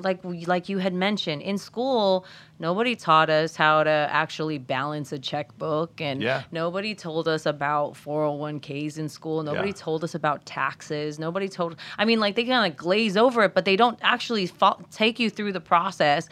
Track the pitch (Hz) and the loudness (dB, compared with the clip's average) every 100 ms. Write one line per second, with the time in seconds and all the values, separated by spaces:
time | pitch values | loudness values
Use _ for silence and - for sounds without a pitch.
0 | 190 185 185 175 165 180 175 196 185 180 | -4 -4 -6 -6 -2 -2 0 -2 -2 0
1 | 196 208 - 147 170 196 - - 262 247 | 0 0 -2 -4 -4 -6 -6 -4 0 2
2 | 196 185 185 - - _ 165 185 247 233 | 4 2 -2 -18 -20 _ -2 0 0 -2
3 | - 156 160 156 160 - 156 156 151 151 | 4 6 6 4 2 2 4 6 4 2
4 | 147 147 160 - 156 151 127 131 143 151 | 2 0 -2 -4 -6 -6 -4 -4 -2 -6
5 | 139 147 127 151 - - 156 151 165 - | -8 -8 -6 -8 -8 -8 -4 -2 -4 -6
6 | 151 135 120 135 - 165 170 185 214 202 | -6 -2 -2 -2 -4 -6 -4 -4 -8 -8
7 | 175 160 160 156 156 143 143 147 147 - | -6 -2 0 0 -2 -2 -2 0 -2 -6
8 | 147 151 151 143 151 151 - 139 151 151 | -6 -2 -2 -2 -6 -8 -8 -8 -6 -6
9 | 151 - 160 156 151 151 202 190 - 160 | -8 -8 -6 -4 -2 -2 -4 -4 -4 -4
10 | 165 170 151 143 - - 135 - - 151 | -4 -2 -2 -2 -6 -4 -4 -4 -8 -6
11 | 151 151 160 185 190 190 170 165 - - | -6 -6 -6 -4 -6 -4 -6 -6 -14 -2
12 | 214 226 208 202 240 254 196 139 160 208 | 2 2 2 0 0 2 2 -2 0 2
13 | 226 190 254 233 190 185 185 190 240 220 | 2 4 4 4 2 2 2 4 4 2
14 | 208 240 - 220 180 - 202 - - - | 0 0 -2 -2 -2 2 2 2 -8 0
15 | 220 233 226 214 208 185 - 175 190 - | 0 2 -2 -2 -6 -6 2 2 2 2
16 | 151 143 - | 4 4 0